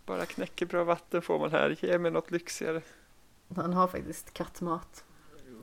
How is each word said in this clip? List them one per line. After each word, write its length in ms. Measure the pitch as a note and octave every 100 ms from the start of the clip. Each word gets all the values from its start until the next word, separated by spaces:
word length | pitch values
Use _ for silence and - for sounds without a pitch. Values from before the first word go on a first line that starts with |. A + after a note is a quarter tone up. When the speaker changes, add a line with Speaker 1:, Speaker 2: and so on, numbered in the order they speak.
| -
Speaker 1:
Bara 200 | - E3+
knäckebra 580 | - F#3 - F3 F3
vatten 380 | E3+ E3+ - F3
får 160 | - D#3+
man 120 | D3+
här. 260 | D#3 C#3+ D#3
Ge 180 | F3+ F3
mig 120 | E3+
något 200 | E3 -
lyxigare. 520 | E3+ - - E3 D#3+ - - - - - - - F3+
Speaker 2:
Han 160 | E3+
har 160 | F3+ F#3
faktiskt 440 | - - - -
kattmat. 720 | - F3 - F3 E3 - - - - - - - -